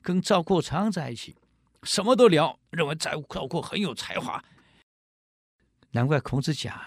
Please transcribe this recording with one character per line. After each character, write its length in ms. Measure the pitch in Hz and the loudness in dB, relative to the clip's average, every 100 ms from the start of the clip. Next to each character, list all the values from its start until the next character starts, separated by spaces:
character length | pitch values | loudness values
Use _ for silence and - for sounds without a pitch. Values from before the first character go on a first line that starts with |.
跟 180 | - 180 | -2 0
赵 220 | - 190 | 4 2
括 180 | 165 185 | 4 0
常 300 | - 151 214 | 2 -2 -2
在 180 | 180 131 | -4 -8
一 40 | 117 | -10
起， 200 | - - _ _ _ _ | -14 -18 _ _ _ _
什 200 | - - | -4 -2
么 100 | 196 | 2
都 140 | 254 240 | 6 8
聊， 320 | 160 156 - _ | 8 2 -2 _
认 140 | 165 147 | -4 -4
为 80 | 160 | -2
赵， 260 | 151 156 143 | -4 -4 -6
赵 180 | - 147 | -10 -6
括 140 | 170 | -6
很 180 | - - | -4 -4
有 160 | 190 113 | -4 -4
才 200 | - 95 | -8 -6
华。 280 | - - - _ _ _ _ _ _ _ _ _ _ _ _ _ _ | -6 -8 -10 _ _ _ _ _ _ _ _ _ _ _ _ _ _
难 140 | 120 131 | -2 2
怪 140 | 147 | 0
孔 220 | - 131 | 0 -2
子 120 | 139 | -2
讲 240 | 143 123 - | -4 -6 -10